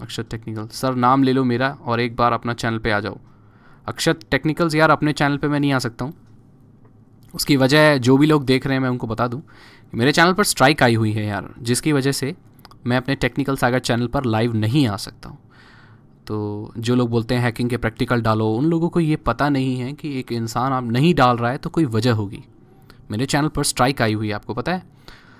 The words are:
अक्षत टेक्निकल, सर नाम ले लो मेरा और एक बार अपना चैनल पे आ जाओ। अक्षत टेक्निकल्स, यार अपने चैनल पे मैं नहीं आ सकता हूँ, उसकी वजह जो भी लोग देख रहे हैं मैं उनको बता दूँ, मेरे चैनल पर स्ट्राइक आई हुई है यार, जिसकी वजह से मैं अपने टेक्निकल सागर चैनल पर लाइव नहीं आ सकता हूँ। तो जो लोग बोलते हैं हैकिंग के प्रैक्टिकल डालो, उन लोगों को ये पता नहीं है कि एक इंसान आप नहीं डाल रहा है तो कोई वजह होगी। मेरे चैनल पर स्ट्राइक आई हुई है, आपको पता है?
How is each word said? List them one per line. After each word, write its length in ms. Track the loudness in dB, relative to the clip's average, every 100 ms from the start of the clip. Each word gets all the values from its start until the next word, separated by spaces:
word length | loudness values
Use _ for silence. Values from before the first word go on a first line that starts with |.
अक्षत 260 | -14 -10 -10
टेक्निकल, 360 | -10 -10 -10 -10
सर 280 | -6 -4 2
नाम 280 | 4 4
ले 100 | 4
लो 100 | 2
मेरा 340 | 2 0 -2 -4
और 180 | -4 -2
एक 160 | -2 0
बार 180 | 0
अपना 200 | 0 -4
चैनल 240 | -4 -4 -2
पे 140 | -2
आ 80 | -2
जाओ। 180 | -2 -10 -16 -20 -20 -20 -20 -16 -12
अक्षत 320 | -4 -2 -2 -2
टेक्निकल्स, 440 | -2 -2 0 0 4
यार 140 | 4
अपने 240 | 4 2
चैनल 240 | 0 0 0
पे 100 | -2
मैं 120 | 0
नहीं 140 | 0
आ 60 | 0
सकता 260 | -2 -6 -10
हूँ, 80 | -10 -20 -20 -20 -20 -20 -20 -20 -20 -20 -20 -18 -8
उसकी 220 | 0 4
वजह 400 | 4 6 6 4
जो 200 | 4 6
भी 100 | 6
लोग 180 | 4 2
देख 220 | 0 0
रहे 80 | -2
हैं 60 |
मैं 80 | -2
उनको 180 | -4 -6
बता 200 | -2 -2
दूँ, 140 | -4 -12 -20 -20 -20 -12 0
मेरे 160 | 2
चैनल 220 | 4 4
पर 100 | 4
स्ट्राइक 400 | 0 4 2 4
आई 120 | 4 4
हुई 160 | 0
है 140 | -2 -4
यार, 280 | -6 -8 -12
जिसकी 320 | -2 -2 0
वजह 200 | 0 0
से 240 | -2 -6 -8 -16 _ -20 -12 -4
मैं 100 | -2
अपने 180 | -2 -2
टेक्निकल 420 | -2 -2 -4 0
सागर 220 | 0 0
चैनल 280 | 0 -2 -2
पर 180 | -2 -2
लाइव 280 | 0 0
नहीं 340 | 0 0 2 0
आ 100 | -2
सकता 320 | -10 -16 -20
हूँ। 80 | -20 _ -20 -20 -20 -20 -20 -20 -20 -8
तो 440 | -6 -6 -6 -10 -8
जो 180 | 0 0
लोग 140 | 2
बोलते 260 | -2 0 0
हैं 60 |
हैकिंग 280 | 0 -2 -4
के 80 | -2
प्रैक्टिकल 440 | -4 -4 -2 0
डालो, 280 | 0 0 0
उन 160 | 0 0
लोगों 240 | 0 0
को 100 | 0
ये 160 | 0 0
पता 340 | -2 -2 0
नहीं 300 | 0 0 -4
है 140 | -6
कि 260 | -10 -8 -8
एक 120 | -6
इंसान 400 | -6 -4 -4 -2
आप 120 | -2
नहीं 300 | -2 2 4
डाल 240 | 4 4 4
रहा 140 | 0
है 60 | -4
तो 120 | -4
कोई 160 | -2 0
वजह 260 | 2 2
होगी। 320 | 0 -2 -8 -18 -20 -20 -20 -20 -20 -10
मेरे 140 | -6 -2
चैनल 220 | 0 0
पर 160 | 0
स्ट्राइक 380 | -4 0 0 2
आई 120 | 0
हुई 140 | 0 -4
है, 60 |
आपको 200 | -6 -6
पता 180 | -6 -4
है? 120 | -6 -8 -20 -20 -20 -20 -20